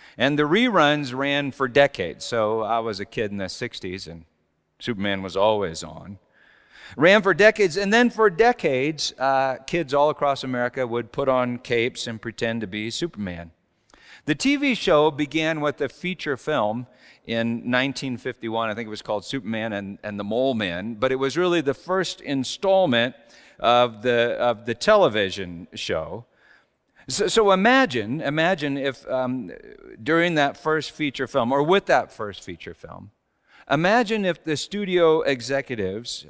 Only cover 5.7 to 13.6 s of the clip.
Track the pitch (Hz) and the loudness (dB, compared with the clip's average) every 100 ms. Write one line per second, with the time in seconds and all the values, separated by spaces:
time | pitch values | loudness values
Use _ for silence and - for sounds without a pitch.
5.7 | 82 82 82 87 101 _ _ _ _ _ | -6 -12 -14 -16 -18 _ _ _ _ _
6.7 | - - - 165 208 190 156 214 214 190 | -20 -14 4 6 8 6 6 6 6 2
7.7 | 156 196 226 240 190 220 165 233 240 160 | 2 2 4 4 4 2 4 4 4 0
8.7 | 131 143 151 - - 135 135 135 127 - | 0 0 -2 -8 -2 0 2 0 -4 -4
9.7 | 170 147 143 147 - 143 135 131 123 123 | -4 0 2 2 2 0 0 -2 -2 -2
10.7 | 135 123 117 113 - 135 127 123 120 - | -2 -4 -4 -4 -2 0 2 0 -4 -2
11.7 | 120 117 - 120 113 117 - 117 113 104 | 0 0 -4 -8 -8 -10 -4 -4 -2 -6
12.7 | 107 110 - 170 104 98 87 85 - | -6 -8 -6 -6 -6 -8 -8 -12 -20